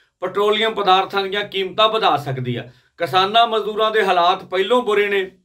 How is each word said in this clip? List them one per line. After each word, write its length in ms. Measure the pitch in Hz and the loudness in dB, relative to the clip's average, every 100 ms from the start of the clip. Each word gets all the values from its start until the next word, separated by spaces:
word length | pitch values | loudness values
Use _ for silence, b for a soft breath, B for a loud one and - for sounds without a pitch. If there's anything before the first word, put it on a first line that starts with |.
| b b | b b
ਪੈਟਰੋਲੀਅਮ 540 | 185 180 208 214 226 | -6 0 0 2 0
ਪਦਾਰਥਾਂ 480 | 214 190 190 190 196 | -2 2 2 0 -4
ਦੀਆਂ 220 | 196 202 | -4 -6
ਕੀਮਤਾਂ 440 | 202 196 185 180 220 | -6 -4 -4 0 2
ਵਧਾ 280 | 220 185 147 | 2 2 0
ਸਕਦੀ 400 | 139 131 123 117 | -2 -6 -6 -6
ਆ। 60 | 107 b b - | -10 b b -8
ਕਿਸਾਨਾਂ 480 | 170 185 190 226 233 | -2 0 2 4 2
ਮਜ਼ਦੂਰਾਂ 440 | 220 208 214 214 | 0 -4 -2 0
ਦੇ 140 | 220 | 2
ਹਾਲਾਤ 400 | 190 180 175 190 | 2 2 2 0
ਪਹਿਲੋਂ 380 | 185 185 196 247 | -2 -2 2 0
ਬੁਰੇ 260 | 233 202 208 | 2 0 0
ਨੇ 220 | 202 185 _ | 0 -4 _